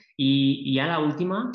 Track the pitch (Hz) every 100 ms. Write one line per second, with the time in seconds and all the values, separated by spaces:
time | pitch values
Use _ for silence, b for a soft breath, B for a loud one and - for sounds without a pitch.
0 | B - 135 139 135 135 139 131 151 165
1 | 151 143 180 196 247